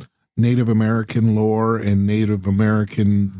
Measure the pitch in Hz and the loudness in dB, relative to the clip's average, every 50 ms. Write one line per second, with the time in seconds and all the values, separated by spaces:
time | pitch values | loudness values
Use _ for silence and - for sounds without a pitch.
0 | - - _ _ _ _ - - 117 120 123 123 120 113 110 107 110 110 113 113 | -12 -18 _ _ _ _ -4 -2 0 2 2 0 0 0 0 0 0 0 0 -2
1 | 110 107 - 117 110 113 107 107 107 110 110 110 110 113 113 110 - 101 101 101 | -4 -4 -2 0 0 2 2 2 0 0 0 0 0 0 0 -2 0 0 0 2
2 | 101 101 104 107 110 104 107 98 92 101 98 101 110 107 107 107 104 101 - - | 2 2 0 0 0 0 -2 -2 -2 -2 0 0 2 2 2 0 -2 -2 -2 0
3 | 104 101 104 101 101 98 95 95 | 0 2 2 2 0 -2 -4 -6